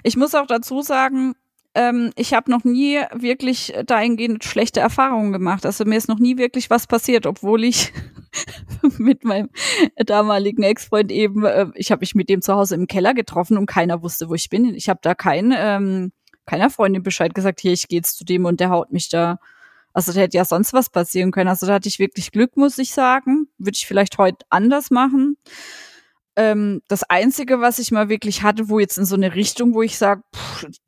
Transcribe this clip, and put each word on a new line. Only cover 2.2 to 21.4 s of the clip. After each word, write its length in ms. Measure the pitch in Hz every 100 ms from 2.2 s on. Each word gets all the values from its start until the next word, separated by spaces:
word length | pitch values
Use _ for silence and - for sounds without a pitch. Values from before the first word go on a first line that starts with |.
| 233
hab 160 | 233 247
noch 160 | 240 247
nie 340 | 240 285 285 - 240
wirklich 580 | 240 262 254 247 - - -
dahingehend 580 | 233 233 226 233 220
schlechte 380 | - - 226 -
Erfahrungen 500 | 226 - 262 233 208
gemacht. 340 | 190 180 190 202
Also 200 | 202 214
mir 100 | 220
ist 140 | 220
noch 100 | 220
nie 180 | 240 254
wirklich 320 | 247 254 -
was 160 | 233 -
passiert, 400 | 233 - 233 160
obwohl 380 | 196 190 220
ich 300 | 233 240 - - - - - -
<laughs> 540 | - - - - 302 -
mit 260 | 220 262
meinem 260 | 233 202 214 - - 466 320 - 226
damaligen 580 | 208 214 202 202 202
Ex-Freund 500 | 202 220 - 214 208
eben, 320 | - 214 202 208
äh, 220 | 196 190 -
ich 180 | -
hab 80 | 202
mich 120 | 185
mit 140 | 196 175
dem 140 | 196
zu 120 | 190
Hause 220 | 196 196 170
im 120 | 180
Keller 260 | 196 190
getroffen 440 | 254 220 - 175 214
und 100 | 202
keiner 360 | - 170 175
wusste, 240 | 170 - 165
wo 80 | 165
ich 140 | -
bin. 260 | 196 240 196
Ich 140 | -
hab 120 | 185
da 140 | 160 180
kein, 380 | 190 151 220 247
ähm, 540 | 208 202 196 190 185 - _ _ -
keiner 240 | 160 190
Freundin 340 | - 196 190
Bescheid 300 | 185 - 170
gesagt, 280 | 180 190 180
„Hier, 100 | 185
ich 160 | 180 -
geh 80 | 170
jetzt 220 | 165 -
zu 80 | 170
dem 180 | 180
und 160 | 180 175
der 100 | 180
haut 220 | 175 -
mich 160 | 175 -
da.“ 320 | 165 170 180 _ _ - _ _
Also 200 | - 180
da 80 | 175
hätte 160 | 185 180
ja 80 | 180
sonst 260 | - 214
was 180 | 262 254
passieren 420 | 180 170 185 185
können. 180 | 190